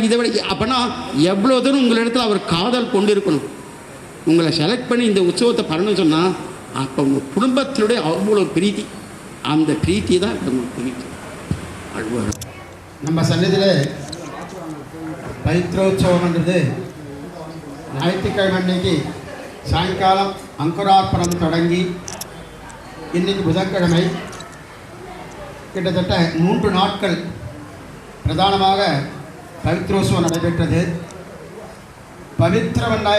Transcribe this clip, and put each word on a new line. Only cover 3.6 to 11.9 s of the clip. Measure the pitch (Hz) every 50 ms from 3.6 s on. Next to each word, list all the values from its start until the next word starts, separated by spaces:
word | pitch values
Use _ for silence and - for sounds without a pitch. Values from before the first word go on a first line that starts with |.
| - - - - - - - - - - - - - 160
உங்களை | 160 170 165 151 - -
செலக்ட் | 151 180 247 247 - -
பண்ணி | 240 240 247 220
இந்த | 196 196 180 175
உற்சவத்தை | 180 - 240 240 - 226 202 -
பண்ணணும்னு | 156 160 196 214 196 185
சொன்னா | 180 151 156 160 180 185 170 - - - - - - - - 131
அப்ப | 135 131 - 156 143
உங்க | 135 139 131 - - -
குடும்பத்தினுடைய | 196 240 262 254 285 269 269 - 226 214 208 240 220 151 156
அவ்வளோ | 170 190 196 214 214 202 180 139 135
பிரீத்தி, | 160 190 208 - - - - - - - - - - - - - - - 123
அந்த | 151 156 156 147 143 - -
பிரீத்தி | 160 190 196 - - 180 175 196
தான் | 226 220 -
இப்ப | - 143
உங்களுக்கு | 127 127 120 - - 123
பிரீத்தி. | 120 131 123 - - - - - - - - - - - - - - - - - - -